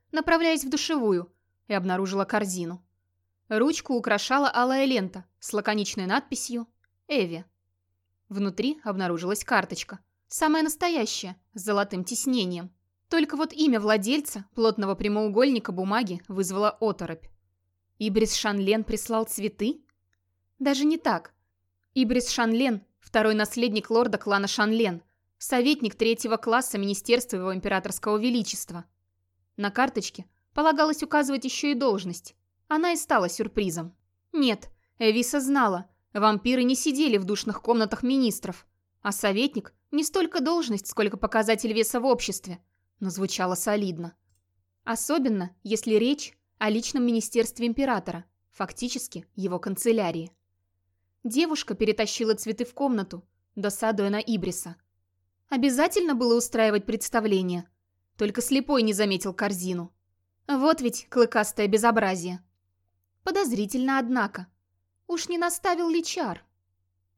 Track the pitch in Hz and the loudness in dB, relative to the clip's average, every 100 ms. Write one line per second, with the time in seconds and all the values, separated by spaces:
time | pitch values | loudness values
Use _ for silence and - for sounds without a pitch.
0 | _ 311 320 330 330 311 269 285 - 302 | _ -4 2 2 2 0 0 -4 -2 0
1 | 220 180 175 _ _ _ - 202 185 185 | 2 0 -2 _ _ _ -4 -2 0 -2
2 | 190 196 196 214 196 180 170 180 _ _ | -2 -2 0 0 -2 -4 -6 -8 _ _
3 | _ _ _ _ - 214 277 302 - 247 | _ _ _ _ -4 2 2 0 -2 -4
4 | 240 208 - 269 277 240 247 262 269 247 | 0 -2 2 2 2 2 2 2 2 2
5 | 185 185 - _ - 208 208 214 202 - | -2 -8 -18 _ -6 -4 0 -2 -2 -4
6 | 185 240 - 254 - 240 233 _ _ _ | -2 -2 -2 -8 -6 -6 -8 _ _ _
7 | - 285 180 165 - _ _ _ _ _ | -4 0 0 -4 -14 _ _ _ _ _
8 | _ _ _ 196 202 185 254 302 220 190 | _ _ _ -4 -4 0 -2 -2 -6 -4
9 | 180 170 180 208 - 208 - - - 190 | -2 -2 -2 -4 0 0 0 -8 -12 -14
10 | _ _ _ - 311 320 311 - 349 330 | _ _ _ -2 2 2 0 0 -2 0
11 | 208 - 185 180 _ 214 196 202 202 185 | -2 -4 -8 -14 _ -10 -2 0 0 -4
12 | 180 240 269 254 180 180 180 _ _ _ | -6 -4 0 0 0 -4 -10 _ _ _
13 | - 330 311 285 320 - 302 226 208 214 | -2 0 0 0 -4 2 4 4 4 2
14 | 196 294 285 208 - - 226 220 196 190 | 2 -2 -2 -10 -12 0 2 2 -2 -2
15 | 202 208 214 202 277 240 220 180 190 220 | 0 0 0 4 4 4 -2 -4 0 0
16 | 208 175 - 190 185 190 208 - 220 - | 0 -6 -8 -4 -2 2 0 2 -2 -2
17 | 165 165 - - _ _ _ _ _ - | -6 -10 -14 -20 _ _ _ _ _ -6
18 | 214 208 220 - 214 202 196 220 214 214 | 0 2 2 0 -2 0 2 0 0 -6
19 | - 220 226 - 202 - 220 320 _ _ | -2 -2 -2 -4 -6 -2 -4 -4 _ _
20 | _ _ _ _ _ - 269 269 302 320 | _ _ _ _ _ -4 0 2 2 2
21 | - 175 - _ _ _ _ _ _ 262 | 0 -2 -4 _ _ _ _ _ _ 0
22 | 233 254 240 - 226 226 269 208 - _ | 2 2 0 0 0 2 2 0 -6 _
23 | - 226 214 214 214 240 233 208 - 226 | -2 2 2 2 0 0 0 0 2 2
24 | 247 202 202 196 196 - 214 226 214 170 | 2 0 0 0 0 0 2 2 0 -2
25 | _ _ _ _ - 254 254 302 220 - | _ _ _ _ -2 2 4 2 0 0
26 | 220 226 226 - 233 240 262 208 196 196 | 0 0 0 -2 2 0 0 -2 -2 -4
27 | - 240 240 190 185 185 196 190 190 - | 0 0 0 -4 -4 -4 -2 -2 -2 -6
28 | 214 214 240 240 - - - 175 - _ | -2 0 2 0 -2 -6 -10 -14 -16 _
29 | _ _ _ _ _ - 202 202 262 240 | _ _ _ _ _ -6 -4 0 0 0
30 | - - - _ _ - 311 302 302 302 | -6 -12 -18 _ _ 0 2 4 2 2
31 | - 302 277 269 269 - 294 247 262 190 | 0 2 2 0 -4 -2 0 2 2 0
32 | 180 170 - _ _ _ - 311 349 339 | -2 -10 -14 _ _ _ -4 0 2 0
33 | - 254 175 - 208 - 196 165 170 _ | 2 2 2 -2 -4 -2 -2 -4 -8 _
34 | _ _ _ 330 262 202 - - _ - | _ _ _ 0 2 0 -6 -20 _ 0
35 | 226 220 240 294 262 277 220 180 190 _ | 2 2 2 0 2 2 2 0 -6 _
36 | _ 208 214 208 240 254 247 262 311 269 | _ 0 2 2 2 2 4 2 0 2
37 | 302 202 190 208 214 196 - 233 220 220 | 2 2 0 -4 -4 -6 0 2 2 0
38 | 247 269 240 - 190 175 _ _ _ _ | 0 2 2 0 -8 -10 _ _ _ _
39 | 202 196 208 196 277 214 - _ - 294 | -6 -2 0 2 0 -2 -10 _ -6 -2
40 | 302 381 330 359 269 339 254 202 - - | 0 0 0 0 0 0 0 -4 -6 -2
41 | 208 185 208 226 220 220 226 220 220 247 | -2 0 0 2 2 2 2 0 0 0
42 | 262 254 - - 185 175 _ _ _ - | 2 2 0 -6 -8 -14 _ _ _ -8
43 | 190 180 190 - 185 180 220 208 202 165 | -8 -4 -4 -2 -2 0 0 0 -2 -4
44 | 170 - _ _ _ _ _ _ - 220 | -10 -14 _ _ _ _ _ _ -6 -4
45 | - 311 262 208 180 _ 196 214 233 214 | 0 0 2 0 -4 _ -4 -4 2 2
46 | 240 285 - _ _ - 214 214 226 277 | 4 0 -6 _ _ -4 0 0 -2 0
47 | 240 226 - 233 220 - 233 226 269 214 | 2 0 0 0 0 0 -4 0 0 0
48 | 180 170 - _ _ - 190 - 247 254 | -4 -10 -12 _ _ -10 -10 -6 -8 -8
49 | - 170 - - 190 180 190 190 240 226 | -10 -14 -16 -6 -4 -4 -4 -2 2 2
50 | 180 165 165 _ _ _ _ _ _ _ | 2 -2 -8 _ _ _ _ _ _ _
51 | _ _ 233 247 330 302 - 196 214 214 | _ _ -4 0 2 0 -4 -2 0 2
52 | 208 - 220 214 220 214 240 - 277 226 | 0 0 0 0 -2 -6 -6 -2 -2 0
53 | 190 175 - _ _ - 202 - 220 208 | -4 -10 -18 _ _ -6 -6 -2 -2 0
54 | 202 208 226 214 180 175 170 - _ _ | 0 0 -2 -2 -2 -6 -10 -16 _ _
55 | _ _ _ _ - 269 277 254 339 415 | _ _ _ _ -6 2 2 4 2 2
56 | 339 247 240 233 233 226 220 208 - 214 | 0 2 4 2 2 2 4 2 0 -4
57 | - 233 214 190 180 180 175 _ _ _ | -2 0 2 2 2 -4 -8 _ _ _
58 | _ - 208 220 - 269 269 269 220 202 | _ -4 -2 -2 2 0 2 2 2 2
59 | 208 185 196 180 202 185 180 175 170 _ | 2 0 -2 -2 -2 -2 -4 -4 -6 _
60 | _ _ _ _ - 277 294 320 240 - | _ _ _ _ -2 2 4 4 0 -4
61 | - 254 233 233 208 - 208 208 233 220 | -4 4 4 4 0 0 2 4 6 4
62 | 196 185 180 180 _ _ _ _ _ _ | 2 -2 -6 -10 _ _ _ _ _ _
63 | _ _ - 381 330 226 208 254 262 269 | _ _ -4 0 0 0 -2 0 0 0
64 | 233 254 202 - 180 _ _ _ _ _ | 0 0 0 -4 -16 _ _ _ _ _
65 | - 339 - 349 349 349 381 359 339 330 | -6 -6 -4 -2 -2 -2 -2 0 2 0
66 | 330 370 254 170 _ _ _ _ _ _ | -2 -4 -4 -6 _ _ _ _ _ _
67 | _ | _